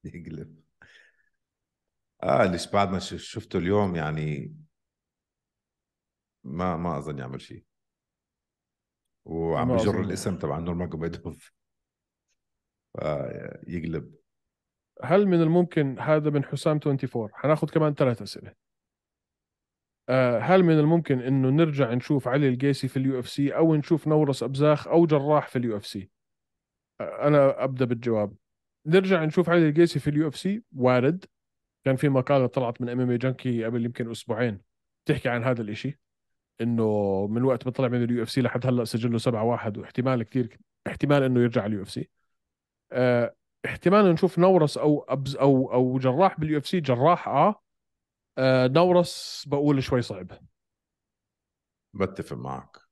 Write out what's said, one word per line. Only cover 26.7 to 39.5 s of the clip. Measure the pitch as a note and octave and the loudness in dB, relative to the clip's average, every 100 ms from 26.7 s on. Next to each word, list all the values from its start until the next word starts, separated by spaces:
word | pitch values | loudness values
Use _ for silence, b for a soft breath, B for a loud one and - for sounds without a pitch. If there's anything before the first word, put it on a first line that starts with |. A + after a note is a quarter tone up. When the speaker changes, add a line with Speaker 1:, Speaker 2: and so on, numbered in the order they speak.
| _ _ _ | _ _ _
Speaker 2:
آه، | - - C#3 | -10 -2 2
أنا | D3+ C3+ - | 4 4 2
أبدأ | C3+ C3 | -4 -2
بالجواب. | B2 A#2+ A#2 A2 G2+ F#2+ _ _ _ _ D3+ | -2 -2 -2 -2 -2 -6 _ _ _ _ 2
نرجع | F#3 F#3+ F3+ | 2 4 0
نشوف | D#3 F3+ E3+ | 0 0 2
علي | F3 D#3 | 4 4
القيسي | D3+ E3+ D3 | 4 2 2
في | D3+ | -2
اليو | D3 D3+ | -2 -2
اف | - | -4
سي؟ | F#3 G#3+ _ C#3+ | -6 -6 _ -2
وارد. | B2 B2+ C3 F3+ - _ _ _ _ _ | 2 4 2 -2 -10 _ _ _ _ _
كان | C#3 C3 | -2 0
في | D3 | 2
مقالة | C3 B2 C#3+ B2 | 0 2 2 2
طلعت | - A#2+ A#2 | -2 -4 -4
من | A#2+ | -6
ام | B2 | -2
ام | B2 | 0
اي | A#2+ | 0
جانكي | C3 B2+ B2+ A#2 | -2 -2 -4 -4
قبل | A2+ A#2+ | -2 -4
يمكن | A#2 A#2 A#2 | -4 -6 -10
أسبوعين | A2+ - A2+ A#2+ G2 _ _ _ _ | -10 -8 -2 -2 -4 _ _ _ _
تحكي | - C#3+ B2+ | -4 -2 -2
عن | A#2+ | -2
هذا | B2+ A#2+ | -2 -2
الإشي، | G#2+ G#2+ C3 - _ _ _ _ _ _ | -4 -8 -10 -10 _ _ _ _ _ _
إنه | A#2 A#2 A2 G#2 G2+ G2 G#2 | -2 0 0 0 0 -2 -2
من | A2+ | 0
وقت | C3 B2 B2+ | 0 0 -4
ما | |
طلع | A#2+ B2+ | -2 -2
من | B2 | 0
اليو | A#2+ A#2+ | -2 -2
اف | A2+ | -2
سي | C3+ | -2
لحد | B2+ B2 C3 | -2 -2 -2
هلأ | B2 | -2
سجله | A2+ A#2 A#2+ A#2 | -2 -2 -2 0
سبعة | C3 A2+ | -2 0
واحد، | A2+ | -2